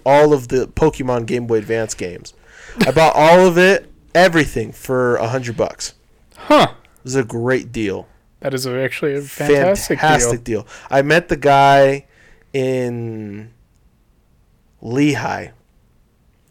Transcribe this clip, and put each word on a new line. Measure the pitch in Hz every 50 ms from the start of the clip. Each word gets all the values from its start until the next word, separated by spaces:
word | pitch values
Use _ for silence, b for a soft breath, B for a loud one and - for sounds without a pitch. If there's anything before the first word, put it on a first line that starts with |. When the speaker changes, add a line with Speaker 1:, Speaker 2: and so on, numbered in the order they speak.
| -
Speaker 1:
all | 131 139 147 151 151 147
of | 135 120
the | 117 131 127 113 -
Pokemon | - - 160 156 - - 131 127 123 120 117
Game | 113 - 123 120 113
Boy | 113 110
Advance | 104 104 113 113 110 107 -
games. | - 101 90 87 - - - _ B B B B B B B B 233 202
I | 139 139
bought | 156 160 - -
all | - 151 160 170 180 185 185
of | 165 175
it, | 185 190 196 - - - - _ _ _ -
everything, | 165 185 190 165 165 143 131 - 123 110 110
for | 113 - - - 131 127 127 123 120
a | - 110
hundred | 113 127 131 123 120 107
bucks. | - 107 - - - - - - _ _ _ _ _ _ _ _ - -
Speaker 2:
Huh. | - 294 285 180 - -
Speaker 1:
It | - _ _ _ _ -
was | 127 127
a | 135 123
great | 110 - 117 117 127 131 127 - 120
deal. | 120 120 107 98 92 95 - _ _ _ _ _ _ _
Speaker 2:
That | - 135 135
is | 127 131
actually | 127 123 127 131 127 - - - 151 139
a | 143
fantastic | 143 139 - - 147 147 143 139 135 - 202 196 - - 170 135
Speaker 1:
Fantastic | - 156 156 139 123 120 120 117 117
Speaker 2:
deal. | 120 110 101 107
Speaker 1:
deal. | B B B B B
I | 127 139 139
met | 147 156 175 170 -
the | 175
guy | 139 135 143 139 139 139 139 139 139 139 135 139 139 - b b b b b b b b _ -
in | 139 131 131 131 127 127 120 120 120 117 113 110 110 107 104 101 104 107 117 _ _ _ _ _ _ _ _ _ _ _ _ _ _ _ _ _ _ _ _ _ _ _ _ _ _
Lehigh. | - 110 120 139 147 147 135 - 131 131 98 98 92 - - _ _ _ _ _ _ _ _ _ _ _ _ _ _ _ _ _ _ -